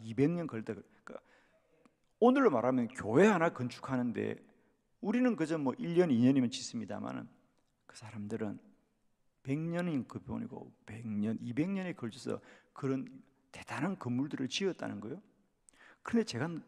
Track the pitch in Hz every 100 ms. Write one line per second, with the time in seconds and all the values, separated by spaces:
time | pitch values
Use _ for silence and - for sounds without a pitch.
0 | 113 110 143 175 165 113 107 101 - _
1 | - - _ _ _ _ _ _ _ _
2 | _ - 233 269 254 131 120 131 117 -
3 | 95 123 202 190 165 - 123 - - 131
4 | 123 104 107 110 - _ _ _ _ -
5 | 185 220 254 202 156 160 135 - 170 170
6 | 180 120 123 139 120 - - 120 101 101
7 | 110 127 120 _ _ _ _ _ _ -
8 | 110 110 104 110 107 - - _ _ _
9 | _ _ _ _ - 143 165 170 180 147
10 | 110 - - 113 - - - - - 107
11 | 117 104 104 113 120 120 170 196 180 -
12 | 117 - 120 101 - - _ - 135 135
13 | - - - _ _ - - - 170 185
14 | 123 123 147 - 131 - 196 160 113 104
15 | 107 160 - _ _ _ _ _ - -
16 | - 226 220 117 156 165